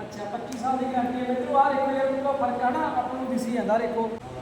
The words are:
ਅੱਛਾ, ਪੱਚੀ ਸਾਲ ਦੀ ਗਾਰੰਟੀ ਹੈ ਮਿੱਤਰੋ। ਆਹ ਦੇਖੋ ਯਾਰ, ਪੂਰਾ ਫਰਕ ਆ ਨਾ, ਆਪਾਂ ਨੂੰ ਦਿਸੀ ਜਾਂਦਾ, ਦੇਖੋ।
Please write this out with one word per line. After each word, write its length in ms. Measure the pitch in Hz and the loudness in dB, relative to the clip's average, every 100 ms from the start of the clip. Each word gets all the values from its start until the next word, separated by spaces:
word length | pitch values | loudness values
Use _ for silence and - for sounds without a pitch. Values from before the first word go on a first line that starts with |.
ਅੱਛਾ, 240 | 208 202 | -12 -10
ਪੱਚੀ 340 | 208 233 233 254 | -8 -8 -8 -4
ਸਾਲ 180 | 262 254 | -2 0
ਦੀ 80 | |
ਗਾਰੰਟੀ 360 | 254 254 233 254 | 0 0 0 -2
ਹੈ 80 | 247 | 0
ਮਿੱਤਰੋ। 280 | 247 247 277 | 0 2 4
ਆਹ 180 | 285 | 6
ਦੇਖੋ 160 | 269 269 | 4 2
ਯਾਰ, 140 | 269 262 | 2 2
ਪੂਰਾ 260 | 269 277 | 2 0
ਫਰਕ 300 | 277 240 240 | 0 0 2
ਆ 80 | 247 | 0
ਨਾ, 160 | 277 - | 2 0
ਆਪਾਂ 280 | 247 - | 0 -2
ਨੂੰ 180 | 262 247 | -2 -2
ਦਿਸੀ 200 | 240 226 | -2 0
ਜਾਂਦਾ, 260 | 240 196 226 | 0 2 2
ਦੇਖੋ। 320 | 240 226 226 226 - - | 2 0 -2 -4 -10 -8